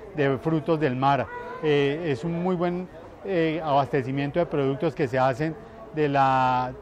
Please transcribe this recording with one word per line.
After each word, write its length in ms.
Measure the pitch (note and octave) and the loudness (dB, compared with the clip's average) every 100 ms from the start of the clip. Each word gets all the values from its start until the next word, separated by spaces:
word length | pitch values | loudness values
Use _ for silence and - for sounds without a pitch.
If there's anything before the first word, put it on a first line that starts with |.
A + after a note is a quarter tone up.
| - | -8
de 240 | D3+ D3 C3 | 0 0 2
frutos 400 | D#3+ D#3+ D#3+ D#3+ | 0 0 0 2
del 160 | D3+ | 0
mar. 320 | B2+ C3+ C#3 A2+ - - - | 2 2 2 0 -8 -10 -4
Eh, 460 | D#3 C#3+ C#3 D3 F3 | 2 4 2 0 -2
es 100 | C3 | -2
un 180 | E3+ E3+ | -2 -2
muy 140 | F3+ | 0
buen, 340 | F3+ F3 F3 F#3 - - - | 0 0 -2 -6 -14 -18 -12
eh, 360 | G3 F#3 D#3+ D#3 | -2 0 2 0
abastecimiento 760 | D#3+ C#3 C3+ D3 B2+ C3+ C#3+ F3 | 2 2 2 0 -2 -2 -2 -2
de 80 | E3+ | 0
productos 480 | D3+ C3+ C3+ E3+ | 0 0 0 -2
que 140 | - C#3+ | 0 0
se 100 | C3 | 2
hacen 380 | C3 B2+ D#3 D#3 - - - D#3 | 2 2 -2 -4 -12 -18 -8 0
de 120 | D3+ | 2
la, 640 | C#3 C3+ C3 B2+ B2+ B2+ C3 | 4 4 4 4 2 -2 -6